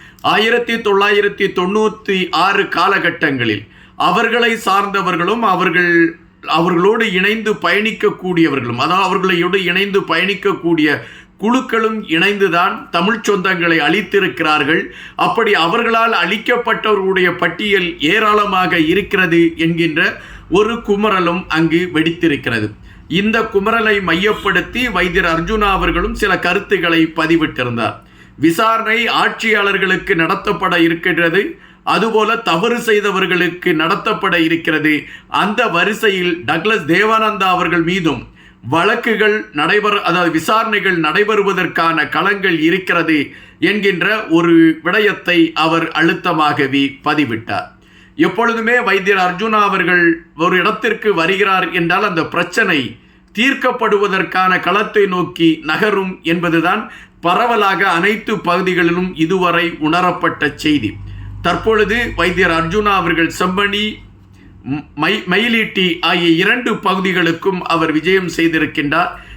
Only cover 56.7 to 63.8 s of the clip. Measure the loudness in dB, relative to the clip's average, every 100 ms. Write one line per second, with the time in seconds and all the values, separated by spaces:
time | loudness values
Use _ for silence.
56.7 | 0 -4 -16 -20 -6 -2 0 0 2 2
57.7 | 2 0 2 0 0 -2 -4 0 0 0
58.7 | 2 2 0 -2 -2 0 0 2 0 -2
59.7 | -2 0 2 0 0 -2 -2 -4 -2 0
60.7 | 0 -2 -8 -14 -14 -14 -6 -4 -2 0
61.7 | 2 2 0 -4 -2 0 2 2 2 0
62.7 | 0 2 2 0 0 0 0 -2 0 0
63.7 | 0